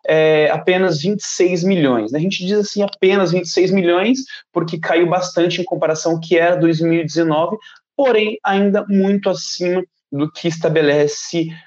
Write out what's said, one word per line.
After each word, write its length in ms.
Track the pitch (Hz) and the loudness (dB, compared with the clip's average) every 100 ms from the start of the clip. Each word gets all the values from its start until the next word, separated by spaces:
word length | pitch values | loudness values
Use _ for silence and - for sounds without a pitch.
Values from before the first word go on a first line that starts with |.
é, 460 | - 156 156 156 151 | -2 2 4 4 2
apenas 500 | 160 160 185 185 156 | 0 0 2 0 0
vinte 200 | 165 208 | -2 -4
e 60 | - | -6
seis 360 | - 180 180 | -2 0 2
milhões, 480 | 175 190 143 120 107 | 0 2 2 2 -2
né? 80 | 139 | -2
A 40 | |
gente 220 | 180 196 | -4 -4
diz 140 | 185 208 | -2 -2
assim, 240 | 202 208 | -2 -2
apenas 480 | 196 - 190 202 185 | -4 0 2 2 2
vinte 140 | 180 | 0
e 60 | 175 | -2
seis 200 | - 180 | 0 2
milhões, 480 | 196 170 175 208 262 - - - | 2 2 2 2 0 -4 -16 -8
porque 280 | - 165 165 | -6 -4 -6
caiu 260 | - 170 175 | -2 2 2
bastante 540 | 147 180 - 175 165 | 0 -2 0 0 -2
em 40 | |
comparação 500 | 175 160 160 156 170 | -4 -2 -2 -2 -2
ao 60 | 165 | -4
que 160 | 165 170 | 0 2
era 200 | 170 175 | 4 2
dois 240 | 165 160 | 2 2
mil 220 | 165 165 | 0 0
e 40 | 156 | -2
dezenove, 500 | 151 165 151 175 214 - - _ - | -2 0 0 -2 -4 -12 -20 _ -2
porém 400 | 269 220 214 220 | 2 2 0 -2
ainda 420 | - 196 202 202 202 | -2 2 2 0 0
muito 420 | 196 190 202 202 | 2 2 2 0
acima 500 | 170 - - 180 180 185 _ _ | -4 -6 -6 -2 -2 -4 _ _
do 180 | 143 151 | -6 -6
que 200 | - 170 | -4 -6
estabelece, 1000 | 165 170 160 151 147 147 147 - 170 160 165 | -2 0 2 2 2 0 -2 -6 -4 -4 -8